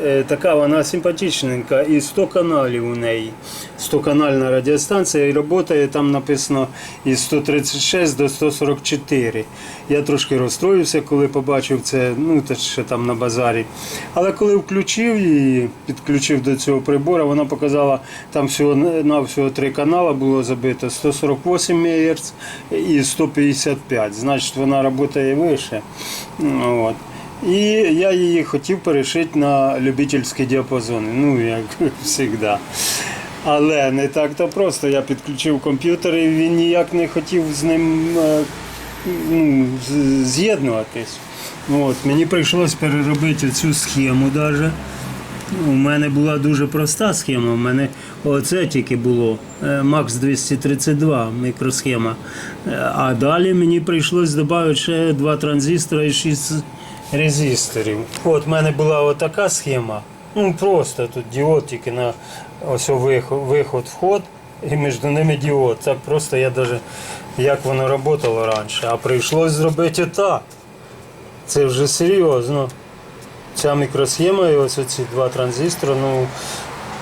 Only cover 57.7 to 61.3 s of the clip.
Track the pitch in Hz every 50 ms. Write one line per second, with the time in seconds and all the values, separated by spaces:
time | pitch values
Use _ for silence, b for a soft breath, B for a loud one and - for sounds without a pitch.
57.7 | - 117 107 110 107 107 117 - - - - 170 160 147 151 151 160 160 156 156
58.7 | 147 139 156 151 156 147 147 147 143 151 170 160 165 202 202 185 - - - 143
59.7 | 135 127 117 113 107 104 107 - - - - - - 208 208 190 175 165 190 202
60.7 | 190 165 127 - - - 120 117 - 127 117 110